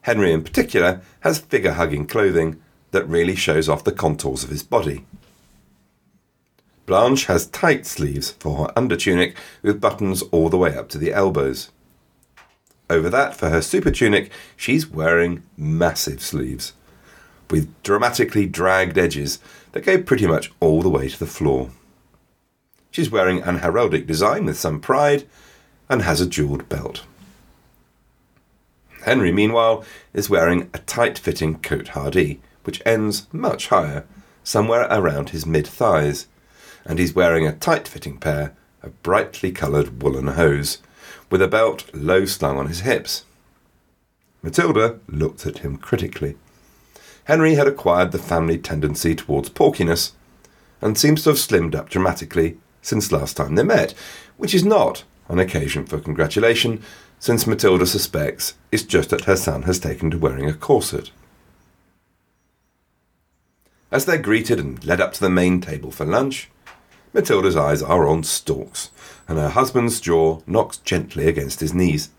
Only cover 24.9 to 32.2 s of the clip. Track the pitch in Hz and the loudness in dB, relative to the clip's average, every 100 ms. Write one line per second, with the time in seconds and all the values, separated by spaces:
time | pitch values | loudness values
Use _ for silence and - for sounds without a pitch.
24.9 | 135 147 143 - _ - _ _ _ _ | 2 4 2 -2 _ -20 _ _ _ _
25.9 | 127 85 78 87 - 71 71 - 71 64 | -2 0 0 -2 -2 -2 -4 -6 -8 -8
26.9 | - - _ - _ _ _ _ _ _ | -12 -20 _ -20 _ _ _ _ _ _
27.9 | _ _ _ _ _ _ _ _ _ _ | _ _ _ _ _ _ _ _ _ _
28.9 | - - 127 92 95 107 117 113 113 - | -8 0 2 4 4 4 4 4 2 -4
29.9 | - _ - 101 95 85 87 - - - | -20 _ -6 0 4 4 2 -2 -12 -8
30.9 | - 117 - - 78 78 80 - 67 - | 0 0 0 -6 -2 -4 -4 -6 -6 -6
31.9 | 71 71 90 | -6 0 2